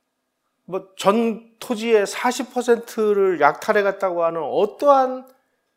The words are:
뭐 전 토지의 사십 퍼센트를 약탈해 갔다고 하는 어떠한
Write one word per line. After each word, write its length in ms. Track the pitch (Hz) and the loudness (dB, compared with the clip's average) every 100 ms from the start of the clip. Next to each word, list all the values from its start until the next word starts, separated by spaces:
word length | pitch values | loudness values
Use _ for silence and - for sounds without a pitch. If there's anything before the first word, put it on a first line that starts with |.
| _ _ _ _ _ _ | _ _ _ _ _ _
뭐 320 | - 185 190 - | -12 -10 -10 -2
전 640 | 190 220 233 208 - _ | 0 2 0 -4 -12 _
토지의 480 | - 220 226 220 196 | -8 -6 0 2 0
사십 460 | - 247 247 247 | -2 -4 -4 -6
퍼센트를 880 | 254 240 233 233 - 214 202 196 170 | -6 0 0 -2 -4 0 2 2 4
약탈해 400 | 147 151 - 208 | 2 2 0 0
갔다고 400 | 196 196 190 170 | 0 -2 -4 -2
하는 180 | 165 165 | -2 -2
어떠한 880 | 143 131 208 - 285 277 254 254 254 _ _ _ _ | -4 -2 -2 0 4 4 4 -4 -14 _ _ _ _